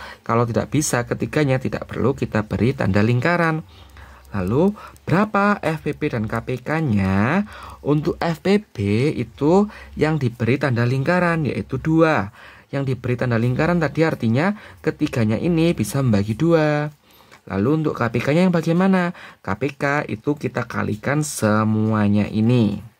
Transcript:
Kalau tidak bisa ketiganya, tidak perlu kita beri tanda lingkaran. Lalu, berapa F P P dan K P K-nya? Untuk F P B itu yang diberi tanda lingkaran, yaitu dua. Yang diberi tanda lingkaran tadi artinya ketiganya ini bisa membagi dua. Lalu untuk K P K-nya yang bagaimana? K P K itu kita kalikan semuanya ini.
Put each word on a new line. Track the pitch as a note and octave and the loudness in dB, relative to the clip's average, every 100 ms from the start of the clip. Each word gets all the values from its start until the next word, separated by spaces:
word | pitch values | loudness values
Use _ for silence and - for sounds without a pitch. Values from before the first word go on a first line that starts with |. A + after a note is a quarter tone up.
| - - - | -10 -12 -2
Kalau | A#2 | 0
tidak | A#2 A2 - | 2 0 -2
bisa | C#3 D3 B2 A#2+ | -2 0 -2 -2
ketiganya, | A2+ A#2+ D3+ C#3+ C3 | -4 -2 0 0 0
tidak | - - - | -2 -6 -8
perlu | F#2 A2+ C3 | -2 -2 -2
kita | - G#2+ | -2 -2
beri | G#2 G2 A2+ | -2 0 0
tanda | C#3 A2 G2+ | 0 0 2
lingkaran. | A2 A#2+ E3 F3 E3 D#3+ - - - - - - - | 2 2 2 2 2 -2 -6 -18 -20 -20 -20 -20 -10
Lalu, | G2+ F2+ B2+ F#3+ G#3 - - - | -6 0 2 2 0 -10 -16 -2
berapa | E3+ G#3 G3+ G3+ G3+ | 0 2 2 2 0
F | D3+ D#3 D3+ | -2 -4 -6
P | |
P | C3+ D3+ | -4 -2
dan | B2 G#2+ | -2 -2
K | A#2 | -4
P | A#2 B2+ | -4 -6
K-nya? | - D#3 D3+ G#2 F#2+ G2 A#2 F#3 G#3 - - - | -4 -2 0 0 2 2 2 0 -2 -8 -18 -8
Untuk | - D3+ D3 - | -2 0 0 -2
F | E3+ D#3+ | -2 -2
P | F3+ G#3 | 2 0
B | - - G2+ G#2+ D3 | 0 -4 0 2 0
itu | - A#2 - C#3+ F#3+ G#3 - - | -2 -6 -2 2 4 2 -4 -14
yang | - D3+ D#3 | -2 0 2
diberi | B2 - A2+ C3+ | -2 0 0 2
tanda | C#3+ A#2 | 2 0
lingkaran, | A#2+ C3 C3+ F3+ F3 E3 C3+ | 0 0 0 2 2 0 -2
yaitu | - - C3 | -4 -4 -4
dua. | D#3+ D#3+ D#3+ C3+ G2 - - - - | 0 2 4 2 -2 -10 -20 -20 -8
Yang | C#3 C3 | -6 -4
diberi | B2+ B2 | -4 -4
tanda | B2 B2+ A2+ | -2 0 0
lingkaran | A#2+ B2+ D#3+ F3 | 2 2 0 2
tadi | C#3+ D3 | 0 0
artinya | D#3+ F#3+ A2+ A#2+ F#3 G#3 - - | 0 0 0 2 0 -2 -10 -8
ketiganya | D#3 C#3+ D3+ B2+ G#2+ A2 | -6 -4 -2 0 0 0
ini | D#3 E3 E3 | 0 2 2
bisa | E3+ G#2+ C#3 | 0 -2 0
membagi | C3 G2+ G2+ | 2 2 0
dua. | A2+ E3 E3 D3+ D3 D3+ - _ - - - - | 0 2 4 2 0 -4 -8 _ -20 -20 -20 -6
Lalu | F#2+ A#2 D#3+ | -2 0 0
untuk | D#3 | -2
K | - A#2 | -2 -2
P | B2 | 0
K-nya | C3+ D#3 F#3 | 0 2 4
yang | |
bagaimana? | E3+ D#3+ E3+ F#3+ F#3+ F3 - - - | 2 0 2 2 2 0 -6 -16 -12
K | - | -8
P | G2 C#3 C#3 | -4 -4 -2
K | C#3+ D3 - | -2 -2 -2
itu | G#2+ C#3+ | -4 -4
kita | D3 G#2+ B2+ A#2+ | -4 -4 -6 -6
kalikan | G#2+ G2+ G#2 B2 D3+ | -4 -4 -4 -2 -2
semuanya | D3+ - G#2+ G#2+ A2 G#2+ A2 G#2+ G#2 G#2 G2+ | -2 -2 2 2 2 2 2 2 2 2 0
ini. | G#2+ A2+ B2 G#2 - - | 0 2 4 2 0 -8